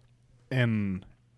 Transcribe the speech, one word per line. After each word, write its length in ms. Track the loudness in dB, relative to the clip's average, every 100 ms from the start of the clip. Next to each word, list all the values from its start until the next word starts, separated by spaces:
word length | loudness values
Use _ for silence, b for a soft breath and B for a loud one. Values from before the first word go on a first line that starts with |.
| _ _ _ _ _
And 540 | 0 2 2 0 -4 -8 -20 _